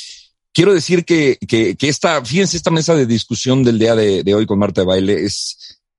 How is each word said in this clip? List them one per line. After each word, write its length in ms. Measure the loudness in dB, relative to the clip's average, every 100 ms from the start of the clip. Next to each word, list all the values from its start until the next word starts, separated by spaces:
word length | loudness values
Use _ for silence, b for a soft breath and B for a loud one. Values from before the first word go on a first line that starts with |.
| B B B _ _
Quiero 200 | 0 2
decir 300 | 2 2 -2
que, 340 | 2 2 2 0 -2
que, 280 | 0 0 0
que 120 | -4
esta, 360 | 0 0 0
fíjense, 320 | -2 -2 -2 -2
esta 140 | -2
mesa 240 | -2 0
de 120 | 0 2
discusión 580 | 0 -2 -6 -2 2
del 140 | 2 2
día 160 | 2 2
de, 260 | 2 0
de 120 | 0
hoy 120 | 0 0
con 120 | 0
Marta 220 | 0 0
de 40 | 0
Baile 380 | 0 0 -2
es, 560 | -2 -6 -10 -14 -20 -20 _